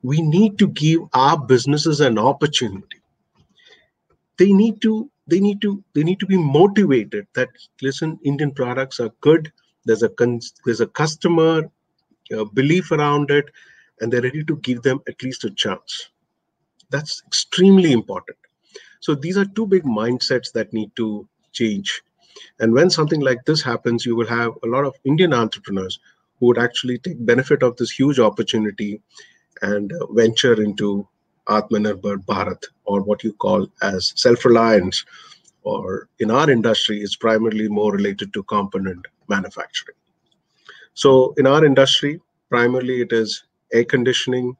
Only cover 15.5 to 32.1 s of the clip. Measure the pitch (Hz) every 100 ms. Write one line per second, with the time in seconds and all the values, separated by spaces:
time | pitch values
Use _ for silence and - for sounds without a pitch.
15.5 | 98 104 92 - - - _ _ _ _
16.5 | _ _ _ _ 139 156 - _ - -
17.5 | - 190 196 175 120 - 92 - - _
18.5 | _ _ - _ _ - 143 156 185 196
19.5 | 196 220 190 147 107 113 123 - 131 117
20.5 | 117 107 113 104 - 113 104 98 _ _
21.5 | - 117 101 98 - _ _ _ - -
22.5 | _ 113 120 180 170 156 160 135 123 135
23.5 | 156 131 117 120 117 120 117 113 117 117
24.5 | 110 113 127 143 - 135 156 180 127 110
25.5 | - - 95 95 - _ _ _ _ 120
26.5 | 117 120 - 127 123 185 151 113 120 131
27.5 | 143 127 120 120 - 135 131 110 101 107
28.5 | 113 107 101 104 104 _ - - _ _
29.5 | - 98 104 101 87 - 110 113 117 131
30.5 | 110 107 101 104 101 98 _ _ _ -
31.5 | 104 - 226 104 95 101